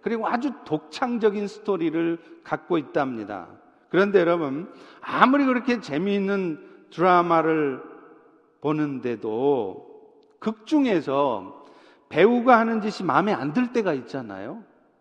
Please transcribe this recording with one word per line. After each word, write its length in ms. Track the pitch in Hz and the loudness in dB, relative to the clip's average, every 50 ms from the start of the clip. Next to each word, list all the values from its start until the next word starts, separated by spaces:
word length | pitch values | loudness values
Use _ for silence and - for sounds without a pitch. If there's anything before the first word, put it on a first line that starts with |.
그리고 240 | - 208 233 220 214 | -2 -4 -4 -2 -2
아주 260 | 165 233 240 254 285 233 - - | -2 -2 -2 -2 -4 -6 -8 -6
독창적인 800 | - 151 151 - - - - 269 247 240 226 214 214 202 208 202 | -6 -6 -6 -6 -12 -6 -4 -4 -2 -2 2 0 0 0 0 -6
스토리를 720 | 196 - - - 214 196 175 170 160 151 165 170 170 165 165 - - - - _ | -6 -8 -8 -4 -2 -2 0 0 -2 0 0 -2 -2 -4 -6 -10 -20 -20 -20 _
갖고 340 | - 156 147 - - 175 165 | -6 -6 -6 -2 -2 -2 -2
있답니다. 720 | 135 - - 165 139 131 123 110 104 98 104 92 85 95 98 - _ _ _ _ _ _ | -2 -2 -2 -2 -2 -2 -4 -8 -8 -8 -10 -10 -12 -16 -20 -20 _ _ _ _ _ _
그런데 300 | - 175 202 202 196 190 | 2 2 2 4 4 4
여러분, 520 | 170 165 175 170 160 139 131 151 190 - - - - - - - | 4 4 2 0 0 -4 -4 -6 -8 -10 -16 -20 -20 -20 -20 -18
아무리 440 | - - - 151 202 247 269 285 277 | -12 -6 4 4 6 6 6 4 4
그렇게 360 | 262 247 247 - 247 240 220 | 2 0 0 0 -2 -2 -2
재미있는 840 | - - 135 151 185 202 202 202 196 196 202 196 185 170 151 143 - - - - - _ | -4 -6 -4 -2 -2 0 0 0 0 -2 -2 -2 -2 -4 -6 -8 -12 -20 -20 -20 -20 _
드라마를 920 | - 160 170 185 180 175 175 170 165 165 156 160 160 156 151 139 131 - - - - - - - - - _ _ _ _ _ _ _ _ | -2 2 4 6 6 4 4 4 2 2 2 2 0 2 0 -2 -2 -6 -12 -18 -20 -20 -20 -20 -20 -20 _ _ _ _ _ _ _ _
보는데도 1300 | - 147 156 151 151 147 139 127 113 123 120 104 110 110 107 117 131 143 143 127 107 95 90 - - - - - - - _ _ _ _ _ _ | -4 -2 -2 0 -2 -4 -4 -4 -4 -4 -4 -4 -6 -6 -4 0 2 2 2 2 -2 -6 -8 -14 -18 -20 -20 -20 -20 -20 _ _ _ _ _ _
극 280 | - 214 220 - - | -6 -6 -6 -6 -6
중에서 1000 | - 311 294 277 247 196 160 123 143 135 139 143 135 117 98 92 95 - - - - - - - - _ _ _ _ | -2 0 2 2 2 0 0 0 0 0 0 0 0 -2 -6 -10 -14 -18 -20 -20 -20 -20 -20 -20 -20 _ _ _ _
배우가 500 | - 147 180 226 240 240 226 262 247 220 | 2 4 4 6 4 4 6 6 6 6
하는 220 | 226 226 226 220 | 6 2 -2 -2
짓이 260 | 202 214 - - 196 | -2 -4 -6 -2 -2
마음에 260 | 160 131 151 185 214 | 2 2 2 2 2
안 200 | 190 - 131 147 | -2 -2 -2 -2
들 200 | 147 254 254 240 | 0 -2 -2 0
때가 200 | - 233 208 185 151 | -2 -2 0 0 -2
있잖아요. 680 | 131 117 - - 135 123 104 98 95 98 123 180 233 196 _ _ _ _ _ _ _ | -4 -6 -8 -10 -10 -10 -10 -12 -12 -12 -12 -14 -16 -18 _ _ _ _ _ _ _